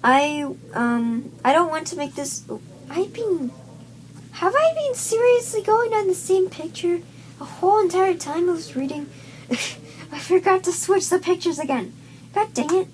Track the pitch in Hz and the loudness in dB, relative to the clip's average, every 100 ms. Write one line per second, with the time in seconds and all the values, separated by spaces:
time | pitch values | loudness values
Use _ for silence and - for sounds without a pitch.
0 | 247 269 294 294 285 277 - - 240 240 | 6 4 2 -2 -6 -8 -10 -4 0 0
1 | 233 233 - - 247 302 349 311 330 349 | -2 -4 -8 -2 4 4 4 -2 -6 -8
2 | 285 285 269 - - 214 - - - 311 | -8 -6 -8 -8 -10 -12 -12 -20 -8 -6
3 | 415 - 453 339 247 - - - - - | -4 -4 -2 -2 -2 -8 -20 -20 -20 -20
4 | - - - - 359 523 640 640 587 494 | -20 -20 -18 -2 0 4 2 2 -4 -4
5 | - 453 494 494 480 440 415 440 466 440 | -2 4 6 4 2 -4 2 2 2 0
6 | 392 370 - 381 370 - 311 - 349 349 | 0 -2 2 2 2 -4 -12 -4 -2 -2
7 | - - - - 285 - 359 427 370 359 | -4 -20 -20 -18 -16 -2 4 4 4 4
8 | 381 349 285 320 349 330 - 254 269 294 | 2 0 -2 0 0 0 -4 -6 -4 -6
9 | 285 - - - - 240 - - - - | -10 -16 -20 -20 -6 -4 -4 -10 -18 -18
10 | - 285 - 370 392 381 359 339 - 381 | -14 -12 0 2 4 2 0 -4 2 0
11 | - 370 349 349 349 294 294 254 185 - | 2 0 0 0 0 -4 -2 -4 -4 -14
12 | - - - 392 427 - 302 359 370 | -20 -20 -6 -2 -2 -2 0 0 0